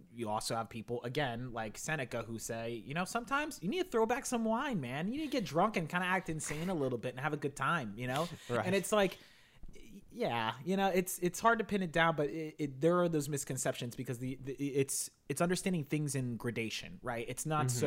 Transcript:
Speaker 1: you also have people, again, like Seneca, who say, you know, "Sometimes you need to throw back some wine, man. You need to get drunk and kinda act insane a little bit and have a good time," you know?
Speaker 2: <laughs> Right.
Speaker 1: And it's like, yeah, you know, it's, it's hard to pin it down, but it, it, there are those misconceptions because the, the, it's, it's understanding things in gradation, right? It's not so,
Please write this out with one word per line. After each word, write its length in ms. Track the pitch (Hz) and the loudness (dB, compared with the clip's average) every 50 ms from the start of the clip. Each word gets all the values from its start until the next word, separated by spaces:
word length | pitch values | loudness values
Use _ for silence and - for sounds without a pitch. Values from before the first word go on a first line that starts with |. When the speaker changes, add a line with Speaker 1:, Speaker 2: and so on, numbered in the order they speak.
| - - - | -20 -14 -8
Speaker 1:
you 160 | 120 117 107 | -6 -2 0
also 280 | 107 110 - - 120 | 0 0 0 0 -2
have 120 | 113 113 104 | -2 -2 -4
people, 320 | - 117 107 - 120 120 - | -6 -8 -6 -4 -4 -4 -4
again, 480 | 120 131 151 147 127 117 117 127 127 113 | -4 -2 0 0 0 -2 -4 -6 -6 -4
like 260 | 117 113 107 104 - | -4 -6 -6 -6 -8
Seneca, 460 | - - 156 151 131 113 - 120 110 | -6 -4 -4 -2 -4 -4 -4 -4 -4
who 100 | 110 117 110 | -4 -6 -6
say, 420 | - - 117 113 117 117 120 117 101 | -6 -6 -6 -4 -4 -4 -6 -6 -6
you 100 | 113 143 | -6 -4
know, 100 | 170 185 | -4 -2
"Sometimes 560 | 180 - 233 240 - 277 285 302 320 - - - | -2 -2 -4 -4 -2 -2 0 0 -2 -4 -6 -4
you 60 | 180 | -2
need 140 | 302 370 359 | -2 -2 -2
to 40 | - | 0
throw 180 | - 233 226 | 2 2 2
back 200 | 220 - 277 - | 4 2 0 -2
some 180 | - 240 233 226 | -2 -2 0 2
wine, 360 | 220 220 226 277 302 247 175 | 2 2 0 0 0 0 -2
man. 260 | 131 117 127 143 165 | -2 -2 -2 -2 -2
You 120 | 202 254 294 | -2 -2 -2
need 80 | 320 | -2
to 40 | 277 | -2
get 140 | 269 277 202 | 0 0 0
drunk 320 | 139 139 165 185 220 214 | 0 2 4 4 4 4
and 120 | 202 165 143 | 0 -2 0
kinda 160 | - 180 185 | 0 0 0
act 220 | 180 185 190 175 - | 2 0 0 0 -2
insane 380 | 160 156 - - 151 151 165 185 | -4 -4 -4 -4 -4 -2 -2 0
a 60 | 190 | 0
little 240 | 160 139 131 127 113 | 2 2 2 0 0
bit 140 | 104 127 123 | -2 -4 -4
and 80 | 135 | -2
have 120 | 131 156 147 | -2 -2 -2
a 40 | |
good 180 | 143 - 143 135 | 0 -2 -2 -2
time," 380 | - 135 143 165 170 127 104 98 | 0 0 2 2 0 0 -4 -6
you 120 | 110 127 123 | -4 -4 -2
know? 200 | 127 143 165 170 160 - | 0 0 0 -2 -4 -8
Speaker 2:
<laughs> 100 | - - | -6 -2
Right. 180 | 120 117 101 | 0 2 2
Speaker 1:
And 80 | 180 190 | 4 2
it's 160 | 196 180 - | 2 2 4
like, 280 | - 208 196 185 - - - - - - - - - - - - - - - - 208 202 - - - | 4 4 4 4 2 -2 -16 -20 -20 -20 -20 -20 -20 -16 -14 -14 -14 -14 -16 -16 -18 -18 -18 -12 -6
yeah, 400 | 220 240 165 117 117 113 110 117 123 135 | -2 0 0 2 2 2 0 -2 -2 -2
you 120 | 160 190 | -2 0
know, 120 | 196 196 196 | 2 2 4
it's, 300 | 175 185 185 - - - | 4 4 2 2 0 -2
it's 200 | - 180 175 - | 0 -2 0 4
hard 180 | - 226 233 226 | 4 6 6 4
to 60 | 214 | 2
pin 180 | - 202 202 190 | 0 0 0 0
it 100 | 170 143 | 2 4
down, 220 | 170 165 165 160 | 4 6 6 6
but 120 | 151 147 143 | 4 2 0
it, 240 | - 160 160 156 156 - | 0 -2 -4 -4 -4 -2
it, 220 | 151 143 135 127 | -4 -4 0 4
there 200 | 147 165 175 180 175 | 4 6 6 6 6
are 60 | 170 | 4
those 200 | 165 151 139 143 | 4 2 2 0
misconceptions 680 | 151 139 - - 139 123 - 143 127 - 131 120 110 | -2 -2 -2 -2 -4 -2 0 0 -2 -2 -4 -6 -6
because 220 | - 131 131 131 113 | -6 -4 -4 -4 -4
the, 200 | 127 127 131 - 131 | -4 -4 -6 -6 -6
the, 80 | 135 131 | -8 -4
it's, 580 | 117 143 143 131 143 139 135 - - - - - _ _ - | -2 -2 0 4 4 2 4 2 -2 -4 -4 -8 _ _ -4
it's 120 | 143 - | 0 2
understanding 440 | 175 170 185 180 - 196 185 170 143 | 2 2 2 2 2 2 2 0 0
things 300 | - - 151 151 143 131 | 0 0 0 0 0 0
in 220 | 139 127 123 120 | 0 0 -2 -2
gradation, 600 | 110 - 123 113 120 113 107 - - - 85 85 - - | -2 -2 -2 -2 -2 -2 -2 -4 -6 -8 -10 -12 -8 -6
right? 220 | 123 120 117 117 104 | -4 -4 -4 -4 -6
It's 180 | 127 - - | -6 -4 -2
not 240 | 156 156 151 147 127 | 0 2 2 2 2
so, 160 | 123 120 147 | 2 2 4